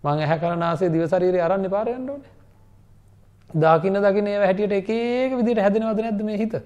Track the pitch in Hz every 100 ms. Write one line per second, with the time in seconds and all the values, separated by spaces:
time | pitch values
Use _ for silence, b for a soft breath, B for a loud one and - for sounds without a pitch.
0 | 143 151 147 160 170 170 170 165 185 160
1 | 165 185 180 180 165 196 190 196 226 247
2 | 262 285 - - - - - - - -
3 | - - - - - 160 156 160 185 196
4 | 202 196 208 202 196 190 208 202 190 226
5 | 240 247 262 262 233 226 202 208 220 214
6 | 226 208 214 208 220 -